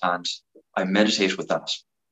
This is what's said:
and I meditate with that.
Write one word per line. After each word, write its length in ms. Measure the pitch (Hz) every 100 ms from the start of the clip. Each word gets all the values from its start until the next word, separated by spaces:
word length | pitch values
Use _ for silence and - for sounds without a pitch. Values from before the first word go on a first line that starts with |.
and 220 | 90 87 87 - _ - _ -
I 80 |
meditate 520 | 95 98 104 - 92 -
with 120 | 80
that. 220 | 82 - - - _ _